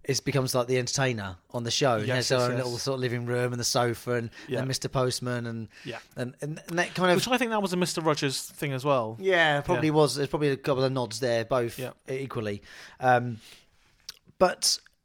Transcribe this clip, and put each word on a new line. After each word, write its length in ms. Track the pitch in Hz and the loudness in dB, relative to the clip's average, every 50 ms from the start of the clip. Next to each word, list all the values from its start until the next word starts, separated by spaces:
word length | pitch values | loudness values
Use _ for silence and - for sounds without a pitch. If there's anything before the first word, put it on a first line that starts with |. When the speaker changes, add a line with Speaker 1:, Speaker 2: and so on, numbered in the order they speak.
| - | -2
Speaker 1:
it 200 | - 135 - - | -2 -4 -2 -2
becomes 280 | 147 127 143 131 127 - | 0 0 0 0 2 0
like 140 | 127 120 123 | 0 2 2
the 100 | 131 127 | 0 0
entertainer 580 | 123 120 - 139 135 131 123 110 98 95 92 - _ _ | 0 0 0 0 0 0 0 -2 -6 -8 -10 -12 _ _
on 140 | - 123 117 | -8 -6 -4
the 60 | 117 | -2
show. 240 | 117 - 147 135 117 | 0 2 2 2 2
And 100 | 110 107 | 2 0
Speaker 2:
Yes, 100 | 117 127 | 0 0
Speaker 1:
has 120 | 127 120 - | 0 0 2
her 60 | 139 | 2
Speaker 2:
yes, 60 | 127 123 | 2 2
Speaker 1:
own 120 | 123 123 | 2 0
Speaker 2:
yes. 80 | 123 127 | 0 -2
Speaker 1:
little 140 | 123 120 117 | -2 -4 -4
sort 160 | - 139 135 | -4 -4 -2
of 60 | 131 | -2
living 260 | 127 123 117 123 120 | -2 -2 -2 -2 -2
room 260 | 120 123 123 123 123 | -2 -2 0 0 -2
and 60 | 123 120 | -2 -2
the 60 | 117 | -2
sofa 480 | - - 127 123 120 117 - - 123 123 | 0 2 2 2 2 0 -2 -4 -2 -2
and, 160 | 120 117 110 - - - - | -2 -2 -6 -10 -14 -10 -6
Speaker 2:
Yeah. 100 | 131 120 | -4 -4
Speaker 1:
and 80 | 127 135 | -2 -2
Mister 200 | 131 - - 131 | -4 -4 -6 -4
Postman 580 | - 139 127 127 123 - 127 123 123 120 117 | 0 0 0 0 0 -4 -4 -4 -4 -4 -6
and, 220 | 117 117 113 110 - - - - | -6 -8 -8 -10 -12 -14 -14 -12
Speaker 2:
Yeah. 140 | 135 113 113 - _ - | -12 -12 -12 -14 _ -10
Speaker 1:
and, 180 | 139 123 123 - _ | -8 -8 -8 -8 _
and, 200 | 151 147 160 185 - - | -10 -10 -10 -10 -10 -4
and 100 | 170 175 | -2 -2
that 160 | 175 - - | -2 -2 0
kind 160 | - 180 180 | 0 4 4
of 60 | 175 | 4
Speaker 2:
Which 120 | 185 180 233 | 4 4 2
I 80 | 254 | 0
think 140 | 240 254 233 | 0 2 0
that 120 | 220 214 | 0 0
was 100 | 196 185 | 0 0
a 40 | 180 | 0
Mister 240 | 180 180 165 - 175 | 0 0 0 0 0
Rogers 420 | 160 165 147 - 156 135 127 - | 2 2 2 2 0 -2 -2 -4
thing 300 | - - - - 165 143 | -8 -10 -10 -6 -6 -4
as 120 | 135 131 123 | -4 -2 2
well. 320 | 147 139 127 113 110 113 113 | 2 2 2 2 -2 -6 -2
Speaker 1:
Yeah, 400 | 190 190 185 170 165 156 147 143 | 0 2 4 6 6 4 4 2
probably 280 | 139 - 180 - 156 156 | 2 0 0 2 2 4
Speaker 2:
Yeah. 60 | 151 | 6
Speaker 1:
was. 200 | 156 151 139 120 | 6 4 4 4
There's 140 | 143 143 135 | -2 -2 -2
probably 220 | - 151 151 143 | 0 0 2 2
a 60 | 135 | 0
couple 280 | 131 - 151 139 127 135 | 0 0 0 2 2 2
of 80 | 131 | 2
nods 260 | 135 131 123 107 110 113 | 2 0 -2 -4 -4 -2
there, 240 | 131 120 120 113 113 | 0 2 2 2 2
both 340 | 110 139 127 120 117 - - | 2 0 0 0 0 -4 -6
Speaker 2:
Yeah. 100 | 131 120 - _ _ - | -10 -10 -10 _ _ -8
Speaker 1:
equally. 540 | 135 135 135 123 - 123 110 104 104 101 - - - - - - - _ | -6 -6 -6 -6 -6 -4 -4 -4 -4 -6 -10 -16 -20 -20 -20 -20 -12 _
Um, 380 | - 127 123 123 123 123 113 107 - - - - _ _ _ _ _ _ _ _ _ - - _ _ _ _ _ | 4 4 4 4 2 -2 -8 -10 -12 -20 -20 -20 _ _ _ _ _ _ _ _ _ -20 -20 _ _ _ _ _
but 400 | 185 180 - - - - - - _ _ _ _ | 2 2 4 0 0 0 0 0 _ _ _ _